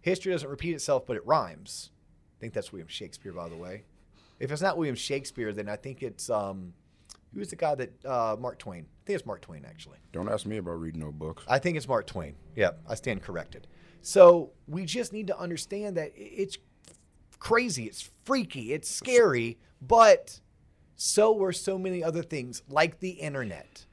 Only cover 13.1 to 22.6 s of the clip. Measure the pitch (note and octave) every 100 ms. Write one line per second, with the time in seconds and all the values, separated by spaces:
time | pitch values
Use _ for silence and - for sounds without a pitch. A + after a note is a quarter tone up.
13.1 | G2 - F2 D2+ - - - - - -
14.1 | G3+ F3 F3 C#3 - - D#3+ F3 G#3 A#3
15.1 | G#3+ G3 F3+ F3 E3 - G3+ G#3 E3+ D3+
16.1 | - - - G3 - _ _ - - _
17.1 | _ _ - - A#3 B3 C3+ A2 - -
18.1 | _ - C4+ F#3+ C#3 A2+ D#3 - - -
19.1 | B3 A3 B2 A#2 A2+ _ _ C3 A3+ A3+
20.1 | F#3 - - _ _ _ _ _ - -
21.1 | - A3 A3 F#3+ E3+ - F#3+ F#3+ F3+ E3
22.1 | E3 D#3+ D3+ B2 A#2+